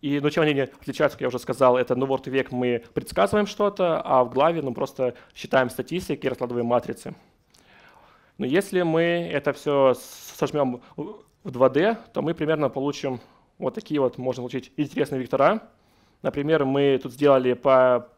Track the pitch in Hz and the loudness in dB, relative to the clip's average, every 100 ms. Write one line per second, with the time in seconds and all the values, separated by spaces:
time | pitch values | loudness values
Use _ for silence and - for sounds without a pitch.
0 | 147 143 143 147 156 139 131 - - 131 | -2 -2 0 0 2 2 -2 -6 -12 -2
1 | 151 - 127 123 - 123 127 123 123 127 | -2 0 -4 -4 -6 2 4 4 2 0
2 | 135 135 135 131 131 127 123 120 - - | 0 -2 -2 -4 -2 -2 -2 -2 -4 -10
3 | - - 196 208 202 - 208 202 180 156 | -6 0 2 2 -2 -2 -2 0 0 0
4 | - 131 123 123 151 170 139 120 131 - | 2 2 2 2 2 2 -4 -4 -6 -2
5 | 127 120 - - - 135 127 - 127 170 | -4 -4 -18 -18 0 2 2 -2 -6 -6
6 | 180 139 143 123 123 120 117 120 - - | -6 -4 -4 -4 -6 -4 0 0 -2 -12
7 | - - _ _ _ _ _ _ - _ | -14 -18 _ _ _ _ _ _ -20 _
8 | _ _ _ _ 131 156 196 185 175 160 | _ _ _ _ -2 -2 0 -2 0 2
9 | 170 170 170 143 139 139 - 143 135 123 | 0 0 -2 -4 -4 -4 -2 4 4 2
10 | - - - - 143 147 135 123 - - | -4 -20 -20 -6 -4 -2 -2 -4 -12 -14
11 | 156 214 _ _ 196 120 131 131 190 226 | -14 -14 _ _ -14 2 2 4 0 -2
12 | - - 143 165 156 156 143 139 139 143 | -8 -8 -6 -4 -2 -2 -2 -2 -6 -4
13 | 143 127 - _ _ _ 131 120 - 151 | -6 -8 -12 _ _ _ -8 -6 -6 0
14 | 131 - 127 123 123 131 - - 147 - | 0 -2 -6 -6 -6 -8 -10 -6 -6 -2
15 | 139 135 123 135 143 214 - _ _ _ | -4 -4 -4 2 2 2 -6 _ _ _
16 | _ _ - 127 143 160 135 139 143 131 | _ _ -6 -4 0 0 2 2 2 2
17 | 131 120 143 135 127 123 139 131 127 123 | -2 0 4 6 4 0 4 6 6 4
18 | 120 | -2